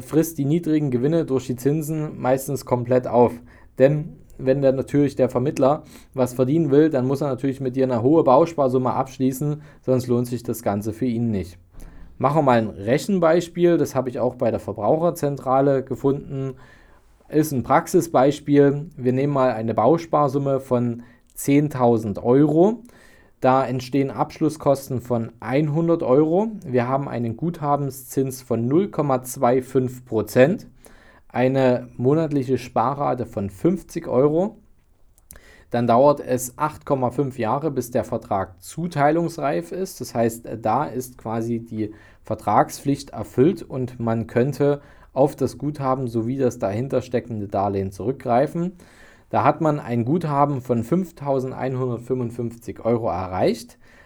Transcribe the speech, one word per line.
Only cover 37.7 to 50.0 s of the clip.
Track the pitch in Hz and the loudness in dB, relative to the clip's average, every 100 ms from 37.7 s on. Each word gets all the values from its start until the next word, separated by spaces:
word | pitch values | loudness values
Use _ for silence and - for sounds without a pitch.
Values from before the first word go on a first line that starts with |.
bis | 131 123 | -4 -2
der | 123 | -4
Vertrag | 104 117 - 101 95 - | -2 -6 -2 -4 -4 -10
zuteilungsreif | - - 175 147 143 165 165 156 143 170 170 | -14 -8 -6 0 2 2 -2 -4 -4 -4 -4
ist. | 175 185 - | -8 -8 -10
Das | 127 | -6
heißt, | 120 117 117 - 117 | -2 -2 -2 -10 -4
da | 113 117 156 | 0 0 -2
ist | 120 127 - | -6 -10 -10
quasi | 110 117 117 117 | -8 -4 -4 -4
die | 117 110 107 - - - | -6 -6 -6 -8 -20 -14
Vertragspflicht | - 107 - 110 151 - 139 139 - | -8 -6 2 2 2 -2 -4 -4 -6
erfüllt | 117 107 - 147 - | -12 -2 2 2 2
und | - 135 127 - | -6 -8 -8 -4
man | 117 113 110 | -2 -2 0
könnte | 120 135 - 143 143 - - - | 0 0 2 0 0 -6 -20 -6
auf | 135 147 143 | 0 2 2
das | 123 123 | -4 -2
Guthaben | 143 147 135 131 127 | -8 -4 -2 -2 -2
sowie | 113 113 135 | -2 -2 0
das | 127 120 | 0 0
dahinter | 110 107 131 131 | -2 -2 -2 -2
steckende | - 120 - 107 98 | -2 -4 -4 -8 -4
Darlehen | 101 101 98 95 | -2 0 -2 -4
zurückgreifen. | - 104 135 127 120 151 170 175 - - - - _ _ | -4 -6 -4 0 2 2 -2 -6 -8 -20 -20 -20 _ _
Da | 113 | 0
hat | 120 156 | 2 2
man | 156 147 | 0 -2
ein | - 120 | -2 -2